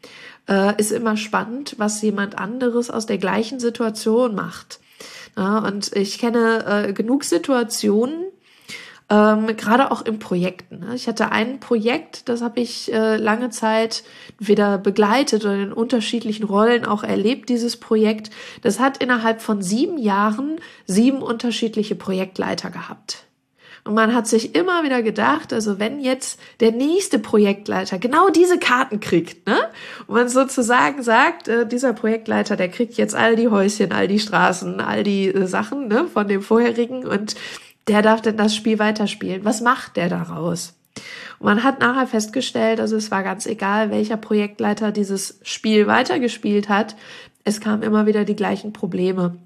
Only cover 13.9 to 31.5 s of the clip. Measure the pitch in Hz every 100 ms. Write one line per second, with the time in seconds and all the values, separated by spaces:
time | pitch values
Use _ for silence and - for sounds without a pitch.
13.9 | - - - - - 202 208 202 196 202
14.9 | 202 208 247 277 214 214 202 196 - 233
15.9 | 247 214 240 220 214 208 196 226 240 -
16.9 | 208 214 196 202 269 - 240 233 - -
17.9 | 220 214 214 - - - - 233 208 269
18.9 | 269 254 240 226 220 - 208 180 214 370
19.9 | 330 214 196 214 214 285 330 - - -
20.9 | 190 247 269 - 226 240 214 226 220 214
21.9 | 175 - 185 190 - 190 190 180 170 -
22.9 | - - - _ _ _ _ - - -
23.9 | 214 220 247 220 220 220 311 359 349 302
24.9 | 254 220 208 220 302 - 240 214 196 214
25.9 | 285 254 254 - - - - 226 226 285
26.9 | 359 381 247 214 220 208 202 - 190 190
27.9 | 185 240 294 381 320 359 349 - 247 254
28.9 | 208 - 175 170 - - 269 659 - -
29.9 | - - 214 247 254 262 - 226 247 294
30.9 | 277 233 226 311 339 -